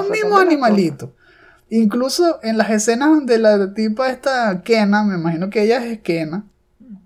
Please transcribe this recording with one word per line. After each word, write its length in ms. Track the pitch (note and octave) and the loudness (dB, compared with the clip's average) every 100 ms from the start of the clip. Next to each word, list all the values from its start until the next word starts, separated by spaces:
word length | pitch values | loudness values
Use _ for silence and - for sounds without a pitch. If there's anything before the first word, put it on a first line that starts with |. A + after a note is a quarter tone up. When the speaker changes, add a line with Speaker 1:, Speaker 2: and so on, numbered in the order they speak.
Speaker 1:
sacando 80 | G4 | 2
Speaker 2:
mismos 200 | G#4+ G#4 G4+ | -2 2 2
Speaker 1:
las 20 | E4+ | 4
Speaker 2:
animalitos. 640 | D4 A#3+ G3+ E3 C#3 - | 2 2 2 0 -4 -14
Speaker 1:
cosas. 140 | - _ _ - _ _ | -18 _ _ -20 _ _
Speaker 2:
Incluso 680 | A3+ A3 A#3+ C4 C4 E4+ D#4 | 0 0 0 -2 0 0 0
en 140 | A3 A3 | -2 0
las 120 | G#3 | 0
escenas 380 | G#3+ G3+ A#3 D4 | 0 0 0 2
donde 280 | D#4 B3+ A3+ | 2 2 2
la 360 | A3 G#3 F#3+ | 4 4 0
tipa 340 | G3+ A3 G#3+ C4 | -2 -4 -2 -4
esta 520 | B3+ C#4 C4 A3+ F3+ | -2 -2 -2 -2 -4
Kena, 400 | G3+ A3+ G3+ G#3 | -2 0 2 2
me 140 | G#3 F3+ | 0 -2
imagino 340 | E3 E3 F#3+ | -4 -4 -4
que 120 | G#3+ | -2
ella 220 | G#3 B3+ | 0 0
es 160 | A#3 A3 | -2 -8
Kena, 440 | - E3 D#3+ F3+ - _ _ _ B3+ G3 | -4 -4 -4 -8 -12 _ _ _ -20 -20